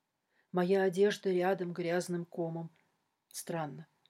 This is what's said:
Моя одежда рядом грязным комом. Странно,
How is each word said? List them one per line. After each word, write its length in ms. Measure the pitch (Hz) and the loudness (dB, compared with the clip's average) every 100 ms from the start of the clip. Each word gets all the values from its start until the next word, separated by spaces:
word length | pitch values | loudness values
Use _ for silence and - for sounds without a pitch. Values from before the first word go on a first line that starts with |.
| _ _ _ _ _ | _ _ _ _ _
Моя 320 | 180 180 196 | -2 2 4
одежда 480 | 190 180 202 208 196 | 4 4 4 4 0
рядом 420 | 180 185 190 175 | 2 2 0 -2
грязным 520 | 175 170 175 175 175 170 | -4 -2 -2 -2 -4 -4
комом. 460 | - 165 165 165 - _ _ _ _ _ | -6 -4 -4 -10 -14 _ _ _ _ _
Странно, 600 | - - 165 151 147 165 _ _ | -14 -8 -6 -6 -8 -18 _ _